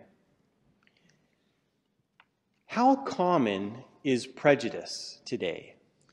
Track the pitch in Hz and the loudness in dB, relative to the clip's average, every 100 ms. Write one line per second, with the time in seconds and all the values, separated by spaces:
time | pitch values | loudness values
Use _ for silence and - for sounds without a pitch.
0 | - _ _ _ _ _ _ _ _ _ | -20 _ _ _ _ _ _ _ _ _
1 | _ _ _ _ _ _ _ _ _ _ | _ _ _ _ _ _ _ _ _ _
2 | _ _ _ _ _ _ - 220 254 269 | _ _ _ _ _ _ -8 2 4 4
3 | - - 180 170 113 98 101 120 - _ | 0 0 2 4 2 0 -4 -10 -16 _
4 | 143 123 - - 151 135 117 85 82 - | -2 -2 -2 0 4 4 2 -6 -10 -12
5 | - - - 117 87 80 - - _ _ | -14 -16 -8 -6 -4 -6 -12 -20 _ _
6 | _ | _